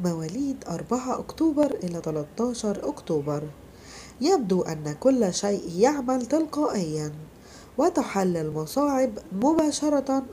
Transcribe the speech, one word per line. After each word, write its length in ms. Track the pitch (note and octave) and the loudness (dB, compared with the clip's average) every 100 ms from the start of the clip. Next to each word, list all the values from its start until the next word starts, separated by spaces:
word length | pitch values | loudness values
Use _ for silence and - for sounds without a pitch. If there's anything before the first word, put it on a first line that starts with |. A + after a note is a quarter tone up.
مواليد 600 | F3 E3 D#3+ A3+ C#4 C4+ - | -2 -2 -4 -4 -4 -4 -6
أربعة 520 | E3 E3 B3 B3+ - | -8 -2 -2 -2 -4
أكتوبر 580 | - - D#4+ D4 D4 - | -6 0 2 4 2 0
إلى 180 | F3 E3+ | -4 -4
تلتاشر 880 | D#3+ D#3 D3 - B3 A#3 G#3+ G3 C#4 | -4 -4 -4 -2 -2 -2 -2 -2 -4
أكتوبر. 540 | D4 - D#3 C#3+ D3 D3+ - - - - - - - | -6 -2 -2 0 -4 -6 -12 -20 -20 -20 -20 -20 -2
يبدو 400 | C#4+ F#4+ F#3+ F#3 | 2 2 2 0
أن 340 | - D#3 D3 D3 | 0 -4 -6 0
كل 340 | C4 C4 F#3+ | 4 4 2
شيء 380 | F3 G3+ G3+ - E3+ | 0 0 -2 -2 2
يعمل 480 | B3+ D4 B3 B3+ A#3+ | 4 4 0 -2 0
تلقائيًا، 840 | D#4 D4+ D4 D4+ G#3 D#3+ D#3 D3+ D3+ D#3 - - - - - | 0 0 0 0 0 -2 -4 -6 -8 -14 -20 -20 -20 -8 0
وتحل 600 | E4+ F4 A#3 G3 F#3 E3+ | 2 2 0 2 2 0
المصاعب 720 | D#3 D3+ D#3 C4+ C#4+ C4 C4 G#3 - | -2 -4 -2 0 2 2 2 -2 -8
مباشرة 920 | F#3+ C4 E4 D4+ C#4+ D4+ C#4+ C4+ C4+ C4+ | 2 4 4 4 2 2 2 2 0 -2